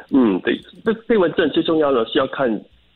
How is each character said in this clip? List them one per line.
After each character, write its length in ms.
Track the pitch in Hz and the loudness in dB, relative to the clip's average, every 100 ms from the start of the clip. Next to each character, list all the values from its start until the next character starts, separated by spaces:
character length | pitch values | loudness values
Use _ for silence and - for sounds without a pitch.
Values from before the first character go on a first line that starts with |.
| - | -2
嗯， 300 | 139 117 92 | 2 2 2
对， 200 | - - - - | -2 -4 -8 -8
这 80 | 226 220 - | -4 -4 0
飞 100 | 220 | 0
蚊 160 | 170 | 2
症 140 | 156 151 | 0 0
最 120 | 165 | 0
重 160 | 165 160 | 0 0
要 140 | 143 | 0
的 120 | 127 113 | 0 0
是 120 | 147 | -2
要 80 | 135 | -2
看 340 | - 131 104 - _ _ | -2 -2 -4 -8 _ _